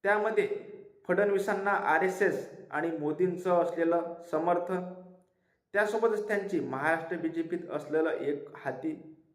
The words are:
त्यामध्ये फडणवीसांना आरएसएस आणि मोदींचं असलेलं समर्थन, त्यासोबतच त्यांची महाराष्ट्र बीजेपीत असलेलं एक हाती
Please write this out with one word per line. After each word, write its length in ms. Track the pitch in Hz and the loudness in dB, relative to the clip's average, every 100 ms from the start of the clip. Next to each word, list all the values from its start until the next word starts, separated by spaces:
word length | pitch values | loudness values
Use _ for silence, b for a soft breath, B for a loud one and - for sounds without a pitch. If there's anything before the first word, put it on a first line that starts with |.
त्यामध्ये 460 | 196 208 214 214 180 - - - - - - | 4 2 4 2 0 -4 -8 -16 -18 -16 0
फडणवीसांना 600 | 180 202 196 196 196 196 | 4 4 4 2 0 2
आरएसएस 960 | 202 - 160 185 185 196 143 - - - | 2 4 4 4 2 2 0 -6 -14 -8
आणि 200 | 147 165 156 | -4 -2 -2
मोदींचं 500 | 147 151 185 170 185 | -4 2 0 0 2
असलेलं 640 | 175 170 165 165 170 170 - - | 2 2 2 2 2 0 -10 -4
समर्थन, 520 | 156 170 175 180 180 180 - - - _ _ _ _ _ | 0 2 2 0 -4 -4 -12 -18 -20 _ _ _ _ _
त्यासोबतच 560 | 202 214 220 226 208 208 | 0 0 2 2 0 0
त्यांची 320 | 202 190 170 | -2 0 -2
महाराष्ट्र 560 | 127 131 151 165 165 170 | -2 0 0 0 -2 -4
बीजेपीत 420 | 160 165 160 175 - | -4 -4 -4 -6 -4
असलेलं 380 | 147 143 156 160 | -8 -2 0 0
एक 380 | - 139 143 - - | 0 -2 -4 -8 -8
हाती 600 | 139 131 160 151 - - _ | -8 -4 -6 -8 -14 -20 _